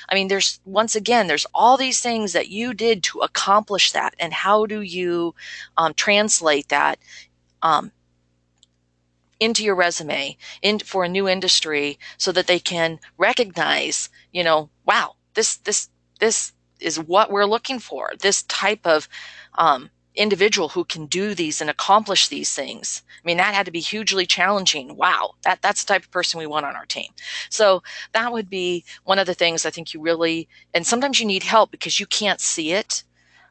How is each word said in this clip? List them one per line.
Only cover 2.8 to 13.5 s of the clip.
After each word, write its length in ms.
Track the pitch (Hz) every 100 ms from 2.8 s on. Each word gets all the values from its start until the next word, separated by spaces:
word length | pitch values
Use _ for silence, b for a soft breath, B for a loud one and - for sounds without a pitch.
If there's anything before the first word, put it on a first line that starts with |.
| 226 208
to 160 | - -
accomplish 720 | 165 - 185 208 208 190 -
that. 240 | 139 - -
And 140 | 165
how 320 | - 190 214 214
do 160 | 214
you, 540 | 196 180 180 175 170 B B B B -
um, 160 | 160
translate 760 | - 214 202 214 - 160 143 -
that, 300 | 143 147 135 B B B _ _ _
um, 300 | 165 147 - - _ _ _ _ _ _ _ _ _ _ _ _ _ _
into 240 | 226 220
your 120 | 214 185
resume 640 | 175 165 151 143 139 - B B
in, 160 | 196 214
for 240 | - 190
a 60 | 175
new 180 | 190 196
industry 680 | 185 185 - 160 147 143 143 B B
so 140 | 190
that 140 | 180 175
they 140 | 175
can 400 | - 175 165 160 B -
recognize, 920 | 196 254 208